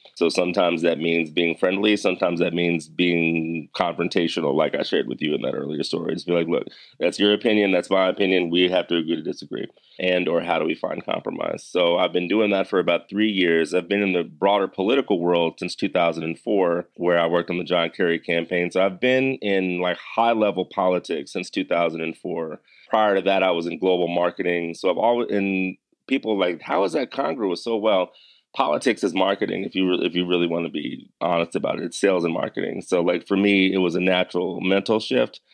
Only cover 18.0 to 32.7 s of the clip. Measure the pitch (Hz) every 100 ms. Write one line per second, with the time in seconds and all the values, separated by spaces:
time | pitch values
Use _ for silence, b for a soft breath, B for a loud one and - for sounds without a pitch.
18 | 90 82 - 85 82 90 87 92 95 90
19 | 127 131 135 131 104 98 92 87 90 85
20 | - - 117 113 104 90 90 - 92 90
21 | - 78 69 98 90 - 92 85 85 82
22 | 82 80 87 85 80 82 b b b 110
23 | 107 98 90 98 92 85 85 85 92 90
24 | 85 87 87 - 87 87 85 82 - 85
25 | 110 120 117 104 98 95 92 - _ _
26 | - 135 110 101 92 85 - 143 190 160
27 | 123 131 143 135 101 87 117 110 110 95
28 | 87 b b b b - 131 73 127 107
29 | 98 85 95 101 98 95 95 92 92 92
30 | 87 87 90 87 85 85 85 76 65 -
31 | - _ 85 85 85 - - - 87 -
32 | 98 92 85 82 - - -